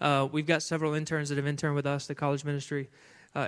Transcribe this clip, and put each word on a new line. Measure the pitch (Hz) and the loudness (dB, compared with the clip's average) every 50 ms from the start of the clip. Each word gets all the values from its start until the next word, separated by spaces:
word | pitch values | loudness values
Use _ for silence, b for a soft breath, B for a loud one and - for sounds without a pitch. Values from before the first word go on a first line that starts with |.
Uh, | 139 147 143 139 135 131 | 2 2 4 4 2 2
we've | 143 151 151 | 0 0 2
got | 156 165 156 - | 2 2 2 2
several | - 170 156 160 151 147 | 0 -2 0 0 0 0
interns | 156 156 - 165 151 147 143 | 0 -2 0 -2 -2 0 0
that | 147 | 0
have | 143 139 | 0 0
interned | 143 147 139 - 151 143 | 0 -2 0 0 0 0
with | 143 135 | 2 2
us, | 139 143 139 - | 0 0 -2 -2
the | - 143 | -6 -4
college | - 151 143 143 139 147 | -2 0 0 0 0 0
ministry. | 147 143 143 135 - 147 143 135 - B B B B B B B B B | -2 -4 -4 -4 -4 -6 -6 -6 -8 B B B B B B B B B
Uh, | 143 135 | -2 -2